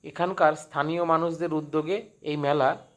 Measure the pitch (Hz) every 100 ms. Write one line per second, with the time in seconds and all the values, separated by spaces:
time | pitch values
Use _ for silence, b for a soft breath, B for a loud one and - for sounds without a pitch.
0 | 160 - 175 185 160 156 - 147 151 170
1 | 170 165 170 165 170 156 147 156 156 202
2 | - _ 151 147 143 147 135 165 -